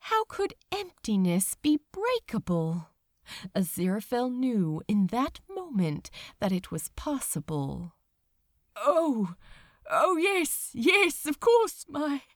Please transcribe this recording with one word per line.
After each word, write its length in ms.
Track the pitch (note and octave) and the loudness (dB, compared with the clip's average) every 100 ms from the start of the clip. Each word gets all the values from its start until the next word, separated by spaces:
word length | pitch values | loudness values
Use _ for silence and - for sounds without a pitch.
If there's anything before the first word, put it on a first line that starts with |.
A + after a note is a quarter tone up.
How 240 | - A4 | 0 0
could 300 | A4 - G4 - _ | 0 -2 -4 -4 _
emptiness 840 | G4 G4 - - G#3 F#3 F3 F#3+ - | -8 -8 -12 -2 2 4 4 0 -2
be 180 | D4 D4+ _ | 2 0 _
breakable? 960 | - G#4+ B4 - A3+ - E3+ D#3+ E3+ D#3+ _ _ _ - - F#3 | -6 -2 -2 -2 -8 -2 -2 0 -4 -8 _ _ _ -18 -14 -8
Aziraphale 760 | - F#3 - F3+ G3 G#3+ B3 B3 | -4 -4 -2 -2 -2 -2 -2 -2
knew 500 | B3 C4 A#3 E3+ D#3 - | 0 0 0 0 -2 -2
in 220 | G#3 F#3+ | 0 2
that 320 | A3+ C#4 - _ | 0 -2 -4 _
moment 640 | G4 F4+ B3 F3 D3 - - - - | -10 -6 0 0 -2 -8 -18 -20 -6
that 120 | G3 | -2
it 180 | F#3 F3+ | -2 -4
was 200 | E3 - - | -10 -10 -10
possible. 1000 | - C#4+ - - D3 D#3 C#3 C#3+ E3+ _ _ _ _ _ _ _ _ - | -6 -4 -4 -6 -6 -4 -4 -6 -10 _ _ _ _ _ _ _ _ -6
Oh, 580 | A3+ D#4+ E4 B3 F#3+ F3 - - - _ - | 2 2 4 2 -2 -6 -18 -20 -20 _ -2
oh 260 | - D#4 F4+ | 2 4 4
yes, 540 | F4 G4 E4 - - | 2 2 0 -2 -8
yes, 520 | - A3+ F#4+ G4 - - | -2 4 6 4 0 -6
of 140 | D4 | 0
course, 440 | - A#4 A4+ - - | 6 6 6 -2 -10
my 340 | - D4+ C#4+ - | -4 -2 -2 -6